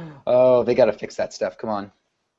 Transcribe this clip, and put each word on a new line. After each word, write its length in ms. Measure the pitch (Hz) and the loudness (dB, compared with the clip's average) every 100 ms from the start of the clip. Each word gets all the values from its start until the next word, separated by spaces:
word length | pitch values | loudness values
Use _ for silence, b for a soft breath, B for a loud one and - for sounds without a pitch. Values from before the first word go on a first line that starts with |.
| 165 143 - | -14 -12 -2
Oh, 360 | 123 127 127 | 2 4 4
they 100 | 113 117 | 2 2
gotta 180 | 113 | 2
fix 220 | - - - | 0 -8 -10
that 160 | 92 | -10
stuff. 240 | - 101 - | -6 -8 -8
Come 120 | 113 | -8
on. 220 | 104 101 _ _ _ _ | -8 -10 _ _ _ _